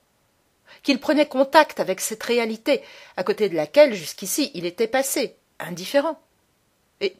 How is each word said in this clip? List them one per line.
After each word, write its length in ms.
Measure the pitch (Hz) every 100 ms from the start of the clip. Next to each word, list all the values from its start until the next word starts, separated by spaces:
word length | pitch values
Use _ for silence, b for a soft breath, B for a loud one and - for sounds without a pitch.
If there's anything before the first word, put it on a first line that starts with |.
| _ _ _ _ _ _ B B
qu'il 160 | - 262
prenait 300 | - 294 294
contact 500 | 262 269 320 294 -
avec 220 | 170 190
cette 220 | - 220
réalité, 600 | - 240 226 220 - 262 B B B -
à 80 |
côté 240 | 190 202 202
de 60 | 165
laquelle, 380 | 151 285 294
jusqu'ici, 560 | 202 147 - 190 - 269
il 120 | 180 170
était 220 | 175 220
passé, 480 | 262 269 311 240 - _ -
indifférent. 640 | 165 175 185 277 320 294 _ _ _ _ _ _ _ _
Et 100 | 202